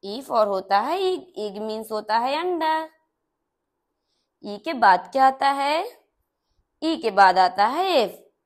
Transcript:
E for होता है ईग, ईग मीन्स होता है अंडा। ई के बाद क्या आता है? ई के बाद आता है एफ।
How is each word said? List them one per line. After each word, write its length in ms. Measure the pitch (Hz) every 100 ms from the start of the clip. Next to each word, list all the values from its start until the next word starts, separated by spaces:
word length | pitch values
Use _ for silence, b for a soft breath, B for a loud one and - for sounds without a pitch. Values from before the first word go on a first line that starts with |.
| 196
E 160 | 214
for 260 | 262 247 214
होता 320 | 190 190 196
है 220 | 240 349
ईग, 320 | 381 370 - -
ईग 240 | 208 196
मीन्स 300 | 220 220 220
होता 260 | 220 214 220
है 180 | 240 294
अंडा। 540 | 359 349 320 320 320 _ _ _ _ _ _ _ _ _ _ _ _ _ _ _
ई 140 | 208 208
के 160 | 302
बाद 360 | 294 226 180 -
क्या 160 | 269 262
आता 240 | 262 277
है? 480 | 277 277 311 381 - _ _ _ _ _ _ _ _
ई 140 | 320 320
के 140 | 226
बाद 260 | 196 190 185
आता 300 | 185 185 208
है 180 | 285 381
एफ। 260 | 330 208 - _ _